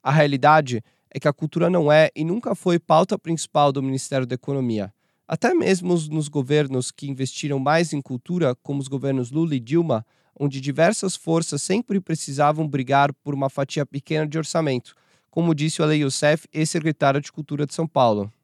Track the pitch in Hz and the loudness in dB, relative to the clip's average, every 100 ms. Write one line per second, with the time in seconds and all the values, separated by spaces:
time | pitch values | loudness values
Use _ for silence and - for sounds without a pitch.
0 | 135 151 147 139 143 156 139 117 - _ | 2 4 4 4 6 6 4 -6 -8 _
1 | _ 143 151 - 156 170 170 180 147 151 | _ -2 -2 -2 -6 0 2 2 6 6
2 | 156 - 160 208 233 208 180 175 - 160 | 6 2 -4 -4 -4 -4 0 0 4 2
3 | 185 202 - 165 - 156 147 135 135 131 | 4 -2 -4 -6 -2 2 2 2 -4 -4
4 | - 139 127 127 - 139 123 110 98 _ | -4 -4 -4 -6 -6 -4 -2 -2 -6 _
5 | _ _ _ 160 233 349 185 185 180 175 | _ _ _ -2 0 2 2 0 2 0
6 | 151 156 147 147 127 151 143 131 127 - | 0 -4 -4 -4 0 2 2 -2 -4 -10
7 | 143 131 131 - 151 139 135 165 170 147 | -10 -6 -6 -6 -4 -2 2 2 2 -4
8 | - 127 - 180 147 127 - 139 131 135 | -6 -10 -4 0 0 -2 -6 -6 -4 -4
9 | 139 135 120 143 165 139 117 165 165 113 | -2 -2 -2 -2 -2 -2 0 0 2 -2
10 | - _ _ _ 143 135 135 139 165 226 | -4 _ _ _ -4 -2 -6 2 2 2
11 | 190 - - 160 160 143 - 196 - 202 | -4 -6 -2 -2 -2 -6 -2 -2 -2 -4
12 | - 160 - 139 147 156 160 139 127 139 | -4 -8 -6 0 2 2 -2 -4 0 2
13 | 143 139 - 139 135 - 139 - 143 139 | 2 0 -8 -4 -4 -4 -6 -4 -6 -8
14 | - 156 156 156 156 170 151 127 - _ | -4 -4 -2 -4 -4 -2 0 -2 -6 _
15 | _ _ _ - 170 156 156 - 156 151 | _ _ _ -2 0 2 0 0 2 2
16 | 143 - 147 156 - 156 156 170 156 143 | 0 2 2 2 -2 -4 -2 0 -2 2
17 | 143 139 139 - 147 147 147 - 160 - | 2 2 -4 -14 -8 -6 -4 -4 -2 2
18 | 123 104 101 _ | 2 2 -4 _